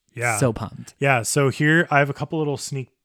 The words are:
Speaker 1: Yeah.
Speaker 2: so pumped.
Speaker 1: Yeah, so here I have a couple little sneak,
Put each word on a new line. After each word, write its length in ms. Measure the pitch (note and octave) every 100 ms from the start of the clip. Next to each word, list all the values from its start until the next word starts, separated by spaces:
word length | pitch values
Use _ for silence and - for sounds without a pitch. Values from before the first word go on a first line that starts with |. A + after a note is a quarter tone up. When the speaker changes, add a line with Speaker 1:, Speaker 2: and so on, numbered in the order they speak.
| _
Speaker 1:
Yeah. 240 | - A#2+ G#2+
Speaker 2:
so 160 | C3
pumped. 400 | A2 A#2 - A#2+ -
Speaker 1:
Yeah, 240 | C#3 C3
so 260 | G#2+ D3 C#3
here 380 | - D3+ D#3+ F3
I 80 | C#3+
have 140 | C#3+
a 20 |
couple 240 | C3+ D#3+ E3
little 200 | D3 C#3
sneak, 320 | - C3+ B2 _